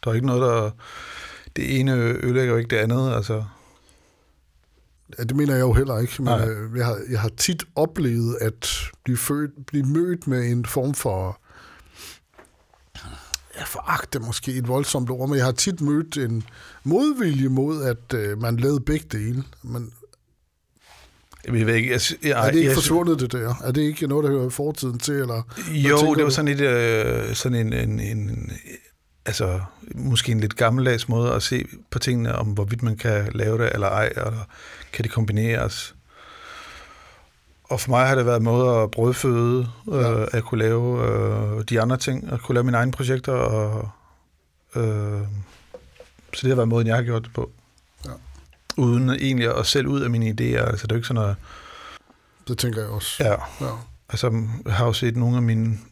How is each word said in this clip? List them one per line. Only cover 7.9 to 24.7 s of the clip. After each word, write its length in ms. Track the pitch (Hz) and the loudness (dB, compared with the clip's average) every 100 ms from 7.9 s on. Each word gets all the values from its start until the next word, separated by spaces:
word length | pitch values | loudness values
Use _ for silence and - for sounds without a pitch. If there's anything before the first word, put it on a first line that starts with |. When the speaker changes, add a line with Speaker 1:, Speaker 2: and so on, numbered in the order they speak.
| - 139 117 117 120 | 0 0 2 0 0
Speaker 2:
at 280 | 110 - - - - - | -2 -2 -6 -4 -6 -8
blive 140 | - 120 | -4 -2
født, 480 | - 147 147 143 131 | 0 -2 -2 -6 -4
blive 180 | 147 | -2
mødt 420 | 135 151 175 175 135 | 2 2 2 0 0
med 180 | 127 120 | 0 2
en 140 | 120 117 | 0 0
form 280 | - 131 | 0 0
for, 440 | 139 127 95 92 95 _ - - - - - - - _ - - _ _ _ _ - - - - - - - | -2 -2 -2 -4 -6 _ -20 -20 -20 -20 -20 -20 -20 _ -20 -20 _ _ _ _ -20 -18 -18 -14 -14 -14 -14
ja, 80 | |
foragt 500 | - - - - - 139 | -10 -10 -4 -4 -4 -8
er 40 | |
måske 320 | 113 113 - | -6 -6 -4
et 160 | 127 120 | -4 0
voldsomt 420 | 127 143 139 123 | 0 0 -2 -2
ord, 180 | 127 131 | -2 0
men 80 | 143 | 2
jeg 60 | |
har 80 | 127 | 2
tit 280 | 123 - 175 | 2 -2 0
mødt 360 | 147 147 160 151 | 0 0 0 -4
en 280 | 123 113 110 - - - | -2 -2 -6 -16 -20 -8
modvilje 640 | 135 175 294 269 196 139 135 | 0 2 2 2 0 2 2
mod, 340 | 131 139 156 | 2 0 0
at, 320 | 135 117 - | -2 -4 -4
øh, 260 | 120 104 104 | -4 -2 -2
man 160 | 117 117 | -2 0
lavede 240 | 131 143 | 2 0
begge 260 | 120 151 - 107 | 0 -2 -2 -6
dele. 260 | 107 120 135 - | -4 -6 -8 -14
Men 300 | 120 120 117 117 - _ _ _ _ _ _ _ _ - - _ _ - - | -10 -10 -10 -16 -20 _ _ _ _ _ _ _ _ -20 -20 _ _ -18 -2
Speaker 1:
Jamen, 120 | 117 | 0
jeg 80 | 110 | 2
ved 80 | |
ikke, 160 | 113 123 | 2 2
jeg 80 | 123 | 0
sy-, 120 | - 160 | 0 -2
jeg, 240 | 156 123 110 | 0 2 4
Speaker 2:
er 40 | |
det 60 | 165 | 4
ikke 100 | 147 | 4
Speaker 1:
jeg 80 | 135 | 2
sy- 20 | |
Speaker 2:
forsvundet, 420 | - 165 170 160 | 2 2 2 0
det 120 | 123 | 0
der? 220 | 123 117 120 | -2 -4 -4
Er 80 | 127 | -2
det 100 | 131 | 0
ikke 240 | 151 151 143 | 0 -2 -2
noget, 180 | 143 | 0
der 60 | 147 | 2
hører 180 | 139 127 | 0 -2
fortiden 500 | 127 143 | -4 -6